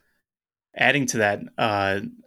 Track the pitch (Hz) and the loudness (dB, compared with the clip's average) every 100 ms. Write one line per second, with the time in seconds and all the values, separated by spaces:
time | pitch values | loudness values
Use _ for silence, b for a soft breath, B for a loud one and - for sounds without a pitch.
0 | _ _ _ _ _ _ _ - 123 139 | _ _ _ _ _ _ _ 0 2 2
1 | 127 120 104 101 - - 113 101 98 98 | 0 0 0 0 -6 -4 0 0 0 -2
2 | 117 - | -6 -14